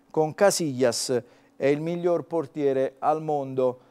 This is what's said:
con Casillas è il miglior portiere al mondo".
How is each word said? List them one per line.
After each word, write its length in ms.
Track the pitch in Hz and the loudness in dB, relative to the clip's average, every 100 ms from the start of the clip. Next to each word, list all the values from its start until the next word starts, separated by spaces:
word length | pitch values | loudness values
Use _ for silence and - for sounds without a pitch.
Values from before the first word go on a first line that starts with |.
| _ | _
con 240 | 156 156 | -2 -2
Casillas 880 | - 202 - 160 127 127 113 - 123 113 _ _ | 4 4 4 -2 0 0 0 -2 -4 -4 _ _
è 120 | - 139 | -4 0
il 140 | 147 | 0
miglior 440 | 160 175 175 170 | -2 -2 0 0
portiere 720 | 143 165 139 151 139 131 135 - | -2 -6 -6 -2 0 0 -2 -2
al 240 | 135 156 | -2 -2
mondo". 580 | 156 147 135 131 127 120 _ | -2 -4 -4 0 0 -2 _